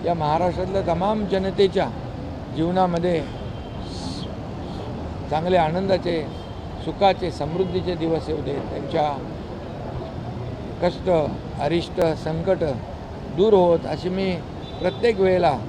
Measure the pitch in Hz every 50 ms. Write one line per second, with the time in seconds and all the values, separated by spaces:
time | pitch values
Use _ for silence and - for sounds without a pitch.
0 | 165 165 175 165 156 147 151 165 180 180 170 175 185 185 190 190 185 175 165 165
1 | 185 208 220 220 208 180 196 190 185 190 185 196 196 190 - 190 165 120 110 -
2 | - - - - - - - - - - - 139 160 170 180 185 185 180 170 170
3 | 170 180 175 156 - - - - - - - - - - - - - - - -
4 | - - - - - - - - - - - - - - - - - - - -
5 | - - - - - - 143 156 160 180 185 175 160 156 160 180 196 190 190 175
6 | - 175 170 160 147 135 - - - - - - - - - - - 160 156 -
7 | 196 196 - - 185 170 - - 147 147 165 175 190 180 175 185 165 180 180 160
8 | 165 165 165 156 - - 156 151 - 143 143 135 - - - 151 147 147 - 160
9 | 147 151 143 127 - - - - - - - - - - - - - - - -
10 | - - - - - - - - - - - - - - - - 160 180 - -
11 | - 185 175 160 147 - - - - - - - 135 147 165 170 - - - -
12 | 175 165 156 131 - 156 160 165 165 190 185 160 170 151 127 107 - - - -
13 | - - - - - - - - 196 220 214 190 180 175 170 160 - - 156 147
14 | - 180 185 190 196 190 180 160 143 - - - - - - - 165 180 - -
15 | 214 190 220 190 190 185 185 185 175 160 139 117 113